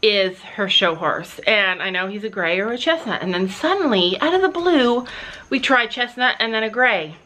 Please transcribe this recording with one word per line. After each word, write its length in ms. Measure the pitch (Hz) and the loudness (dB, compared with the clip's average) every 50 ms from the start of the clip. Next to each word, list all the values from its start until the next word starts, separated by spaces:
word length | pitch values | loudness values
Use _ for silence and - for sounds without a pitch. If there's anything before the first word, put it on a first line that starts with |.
is 380 | - 220 208 202 190 185 185 - | 2 2 2 2 0 0 -2 -8
her 280 | - - - - 202 190 | -16 -16 -6 -4 -4 2
show 260 | - - 190 175 165 | 2 2 2 2 0
horse. 460 | 160 175 151 - - 175 - - - - - | 0 -2 -2 -2 -2 -4 -10 -14 -4 0 2
And 340 | 220 208 196 190 185 - | 4 4 4 2 2 0
I 80 | - 190 | -2 -4
know 160 | 185 180 185 | -2 -2 -4
he's 180 | 190 202 214 208 | -4 -6 -6 -8
a 40 | 220 | -6
gray 300 | 190 202 175 165 175 185 | -4 -2 0 0 0 0
or 100 | 202 220 | 0 -2
a 80 | 240 247 | -4 -2
chestnut. 440 | - 330 330 330 - 233 175 - | 0 0 0 0 -2 -6 -6 -4
And 120 | - 185 180 | -2 -2 0
then 140 | 175 190 190 | 0 -2 -2
suddenly, 680 | 190 - - 320 381 403 370 285 220 190 175 180 190 - | -2 -2 -2 0 0 2 2 2 4 4 4 2 2 0
out 140 | - 311 349 | 0 2 2
of 60 | 370 | 2
the 80 | 381 370 | 2 2
blue, 560 | 370 349 339 359 339 285 247 240 240 247 247 - - - - - - - - - | 0 0 0 2 4 4 4 4 2 0 -2 -6 -14 -14 -14 -16 -16 -18 -8 -4
we 80 | - 269 | -4 -2
try 280 | 269 - 269 247 240 226 | 0 2 2 2 2 0
chestnut 480 | - 254 240 233 - 247 254 247 - - | -2 -4 -6 -6 -2 0 0 0 2 0
and 160 | 226 226 220 | -2 -2 0
then 80 | 220 | -2
a 80 | 220 220 | -2 -2
gray. 460 | 214 240 254 247 220 185 156 156 160 - _ | 0 2 2 2 2 0 -2 -6 -12 -16 _